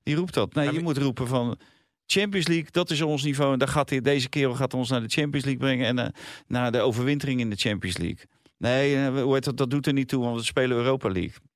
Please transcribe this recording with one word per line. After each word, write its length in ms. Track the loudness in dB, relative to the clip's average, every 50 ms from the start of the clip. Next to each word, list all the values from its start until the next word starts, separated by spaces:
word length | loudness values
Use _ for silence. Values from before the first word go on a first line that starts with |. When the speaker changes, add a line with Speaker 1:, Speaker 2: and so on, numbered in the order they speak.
| -4
Speaker 1:
die 120 | -2 -2
roept 180 | 0 -2 0 0
dat. 120 | 0 0 0 0
Nee, 100 | 0 0
Speaker 2:
Maar 80 | 0 0
Speaker 1:
je 60 | -2
Speaker 2:
wie 80 | -2 -2
Speaker 1:
moet 80 | 0 0
roepen 300 | 0 0 0 -2 -2 -2
van, 320 | 0 0 0 -2 -4 -6 -10 -18 _ _ _ _ _ _ _
"Champions 420 | -2 0 0 0 0 0 0 0 2
League, 200 | 0 0 -2 -2
dat 180 | 0 0 0 0
is 120 | 0 0
ons 220 | 0 0 0 0 0
niveau. 300 | 0 0 2 2 2 4
En 60 | 4
daar 80 | 2 2
gaat 220 | 2 2 0 2
hij, 120 | 0 0
deze 280 | 2 2 2 2 0 -2
kerel 240 | -2 0 0 0 2
gaat 180 | 0 -2 -2 0
ons 160 | -2 -2 0
naar 120 | 0 -2
de 80 | -2 -2
Champions 360 | -2 -2 -2 0 -2 -2 -2
League 180 | -2 -2 0 0
brengen 220 | 0 2 2 2 0
en, 120 | 0 0
eh, 80 | 0 -2 -4 -8 -14 -18 -18 -18 -10 -4
naar 240 | -2 0 0 0
de 80 | 2 2
overwintering 580 | 2 2 2 2 0 0 0 0 0 -2 -2 0
in 100 | -2 -2
de 60 | -2
Champions 420 | -2 -2 -2 -2 -2 -4 -6 -6 -4
League." 280 | -4 -4 -6 -8 -12 -20 _ _ _ _ _ -4
Nee, 380 | -2 0 2 2 2 2 2 2 2
eh, 160 | 0 0 0 2
hoe 100 | 2 2
heet 100 | 2 0
dat? 140 | 0 -2 -2
Dat 120 | 0 0
doet 180 | 0 0 0 0
er 60 | 0
niet 140 | 0 0 0
toe, 160 | 0 0 0
want 140 | 0 -2 -2
we 40 | -4
spelen 320 | -2 0 0 2 2 2 2
Europa 320 | 2 2 2 2 0 0
League. 240 | -2 -2 -2 -4 -6 -12 -20 _ _